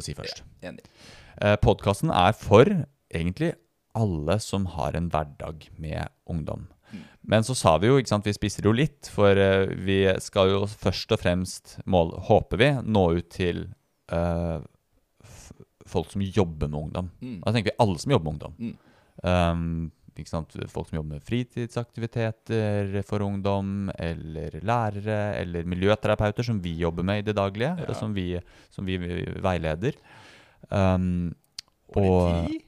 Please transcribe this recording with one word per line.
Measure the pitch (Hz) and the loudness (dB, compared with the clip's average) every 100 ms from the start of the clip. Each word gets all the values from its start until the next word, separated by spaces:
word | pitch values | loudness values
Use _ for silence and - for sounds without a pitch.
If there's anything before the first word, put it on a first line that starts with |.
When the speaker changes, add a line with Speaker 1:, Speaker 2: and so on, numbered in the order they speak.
Speaker 1:
til | |
å | 76 | -10
si | 69 | -10
først. | - - - - | -12 -14 -18 -18
Speaker 2:
Ja, | - | -18
enig. | - - _ - - - - | -18 -20 _ -20 -20 -18 -2
Speaker 1:
Eh, | 104 104 | 2 4
podcasten | 117 92 104 98 160 | 4 4 2 0 2
er | - 92 | 4 4
for | - - 104 165 185 - _ _ | 2 6 8 8 4 -4 _ _
egentlig | 85 85 95 170 - _ _ _ | -4 -4 -2 -4 -6 _ _ _
alle | 113 107 80 73 104 | -2 0 0 0 0
som | - 98 92 | 0 -4 -4
har | 85 67 80 | -4 -4 -2
en | 85 | -2
hverdag | 78 76 - - 78 - - | -2 -4 -8 -12 -12 -16 -12
med | 78 80 78 _ - | -8 -8 -8 _ -8
ungdom. | 82 73 - - _ _ | -6 -6 -8 -12 _ _
Speaker 2:
Mm. | 98 - _ | -18 -18 _
Speaker 1:
Men | - 107 | 0 2
så | 110 | 2
sa | 127 95 80 | 2 4 4
vi | 110 | 6
jo, | 139 | 4
ikke | 117 | 2
sant, | 104 104 | 0 -2
vi | |
spisser | 101 104 - | -2 -4 0
jo | 101 | 2
litt, | 113 147 - - | 2 0 -4 -8
for, | - 101 | 2 4
eh, | 98 98 95 92 87 | 6 6 4 2 -2
vi | 92 95 95 95 | 0 4 4 2
skal | - 104 95 | 0 2 4
jo | 98 | 2
først | 101 - 101 - - | -2 -4 -2 -2 0
og | 107 | 0
fremst, | 92 90 90 - - - | 2 0 -2 -8 -16 -12
mål, | - 90 85 - | 0 2 2 0
håper | - 98 - 87 | 4 4 4 4
vi, | 139 131 | 4 2
nå | - 107 87 85 | 2 4 4 2
ut | - | -2
til, | - 90 87 90 - _ _ - | -2 -2 -2 -6 -14 _ _ -6
eh, | 85 85 85 85 80 - _ _ _ _ _ | -4 -2 -2 -2 -4 -8 _ _ _ _ _
f-, | - - - - - _ - | -20 -20 -20 -20 -20 _ -8
folk | 95 80 | -6 -4
som | 98 | -4
jobber | 98 104 87 76 73 | -2 2 0 0 -4
med | 73 | -4
ungdom. | 78 - 90 - | -6 -6 -8 -10
Speaker 2:
Mm. | - 196 | -12 -6
Speaker 1:
Da | - | -2
tenker | 117 101 | 0 0
vi | - | 2
alle | 110 82 | 2 2
som | - | 2
jobber | 123 | 2
med | 78 | 0
ungdom. | 76 - - | -8 -10 -10
Speaker 2:
Mm. | 113 - _ _ _ - | -10 -12 _ _ _ -6
Speaker 1:
Ehm, | 87 90 85 85 82 82 80 - _ - | 0 2 2 0 -2 -4 -6 -10 _ -16
ikke | 80 | -10
sant, | 82 78 - - | -8 -8 -10 -10
folk | 80 80 | -10 -8
som | 80 | -6
jobber | 76 | -6
med | 73 | -10
fritidsaktiviteter | - 120 123 120 117 120 120 - 113 120 113 - - 113 107 104 101 101 | -6 -6 -6 -8 -8 -8 -8 -8 -8 -4 -4 -4 -4 0 0 0 -2 -4
for | - 104 | -4 -4
ungdom, | 101 98 98 98 98 101 98 - | -2 -2 -2 -2 -2 -4 -6 -6
eller | 85 78 78 78 76 78 | -6 -6 -8 -8 -8 -6
lærere, | 92 120 107 101 104 107 104 - | -2 -2 -2 -4 -4 -2 -2 -4
eller | 90 85 | -6 -6
miljøterapeuter | 85 90 95 107 104 104 107 113 | -4 0 2 2 0 0 0 -2
som | 117 107 | -2 -2
vi | 87 82 | -4 -2
jobber | 85 85 | -2 -2
med | 90 104 | -2 -2
i | |
det | 104 104 | -2 0
daglige, | 98 98 135 175 | -2 -2 -4 -4
Speaker 2:
Ja. | - | -6
Speaker 1:
som | - 110 | -6 -6
vi, | 101 90 87 - - _ | -4 -4 -4 -8 -18 _
som | - | -10
vi | 95 92 | -4 -4
veileder. | 87 87 90 85 92 87 80 80 120 - - - - - - _ - | -4 -6 -6 -4 -2 0 -2 -2 -4 -6 -12 -20 -20 -20 -20 _ -4
Ehm, | 98 92 92 90 87 87 - _ - - _ _ | 0 2 2 2 0 -2 -6 _ -20 -20 _ _
og | |
Speaker 2:
Politi? | 104 95 92 87 85 85 320 | 2 4 6 4 2 0 -4